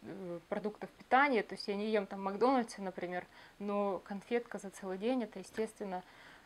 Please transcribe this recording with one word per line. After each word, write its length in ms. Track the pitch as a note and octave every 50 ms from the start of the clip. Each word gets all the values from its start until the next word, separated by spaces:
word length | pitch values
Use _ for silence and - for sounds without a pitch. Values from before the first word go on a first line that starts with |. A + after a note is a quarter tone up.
э, 380 | - A#2 E3+ G3 F#3+ F3 F3 E3+ - -
продуктов 400 | G3+ G3+ F3+ G#3 G#3+ - - F#3
питания. 520 | - - - - B3 B3+ C#4 C#4+ C4 G#3 G3+
То 120 | - G3
есть 120 | - - -
я 80 | G3+
не 140 | G3 G#3 A3
ем 140 | G#3+ G#3+ G3
там 140 | - G3+ G3
в 40 | G3
Макдональдсе, 580 | G3 G3 G3+ A#3 B3+ C#4 B3+ A3+ A#3 - -
например, 440 | G3 F#3 F3 - F3+ F3 F3+ F3+ F3+ - - - - - - -
но 420 | G3+ G#3 G3+ G3+ G3+ G3+ F#3+ - -
конфетка 520 | - G3+ G3 - - A#3 A#3+ A#3+ - - G3
за 120 | - G3
целый 280 | - - G3+ F#3+ F#3 F#3+
день — 260 | G#3 A#3+ C4 B3+ A3+
это, 160 | G#3+ - G3
естественно, 640 | F#3 - - - A3 G#3+ - - G#3+ F#3+ F#3 F#3 - - - - - - - - -